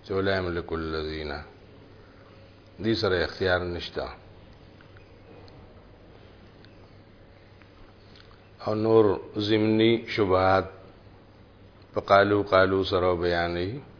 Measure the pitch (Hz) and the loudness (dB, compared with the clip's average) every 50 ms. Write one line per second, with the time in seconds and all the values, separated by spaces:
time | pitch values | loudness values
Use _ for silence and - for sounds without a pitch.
0 | _ - 98 95 95 98 98 95 92 87 85 85 82 - 82 82 80 80 78 78 | _ -6 -4 -2 -2 0 -2 -2 -2 -4 -6 -6 -6 -6 -8 -6 -6 -6 -6 -6
1 | 78 78 78 78 78 76 73 73 73 - - - - - - - - - - - | -6 -8 -8 -8 -8 -10 -10 -10 -12 -16 -20 -20 -20 -20 -20 -20 -20 -20 -20 -20
2 | - - - - - - - - - - - - - - - - 92 113 113 101 | -20 -20 -20 -20 -20 -20 -20 -20 -20 -20 -20 -20 -20 -20 -16 -4 -2 -2 0 0
3 | 107 98 92 87 82 78 - - 95 92 90 90 90 87 87 85 - - - 80 | 0 0 0 0 0 -4 -4 -4 -2 0 0 0 -2 -6 -8 -8 -10 -10 -10 -10
4 | 65 - - - - - - - - - - - - - - - - - - - | -10 -10 -14 -18 -20 -20 -20 -20 -20 -20 -20 -20 -20 -20 -20 -20 -20 -20 -20 -20
5 | - - - - - - - - - - - - - - - - - - - - | -20 -20 -20 -20 -20 -20 -20 -20 -20 -20 -20 -20 -20 -20 -20 -20 -20 -20 -20 -20
6 | - - - - - - - - - - - - - - - - - - - - | -20 -20 -20 -20 -20 -20 -20 -20 -20 -20 -20 -20 -20 -20 -20 -20 -20 -20 -20 -20
7 | - - - - - - - - - - - - - - - - - - - - | -20 -20 -20 -20 -20 -20 -20 -20 -20 -20 -20 -20 -20 -20 -20 -20 -20 -20 -20 -20
8 | - - - - - - - - - - - - - - 107 107 107 110 113 110 | -20 -20 -20 -20 -20 -20 -20 -20 -20 -20 -20 -12 -8 -6 -4 -2 0 4 6 6
9 | 107 101 90 - - - - 107 104 101 110 107 107 110 110 110 110 113 117 113 | 6 4 2 -2 -6 -10 -8 -6 -2 0 0 0 2 2 2 2 4 2 2 0
10 | - - - - 104 92 92 92 92 95 95 95 92 92 - - - - - - | -2 -6 -2 -2 0 2 2 2 4 4 2 2 0 -2 -12 -20 -20 -20 -20 -20
11 | - - - - - - - - - - - - - - - - - - - 104 | -20 -20 -20 -20 -20 -20 -20 -20 -20 -20 -20 -20 -20 -20 -20 -20 -20 -8 -8 -8
12 | 98 - 101 98 101 101 104 104 98 101 95 95 95 95 95 95 92 92 101 90 | 2 4 6 6 6 4 2 0 2 4 4 4 4 4 2 0 0 0 0 0
13 | 90 92 90 85 87 87 87 85 85 85 87 87 90 98 120 147 - - - | 2 2 0 0 0 -2 0 0 -2 -2 -2 -4 -4 -6 -6 -10 -14 -18 -20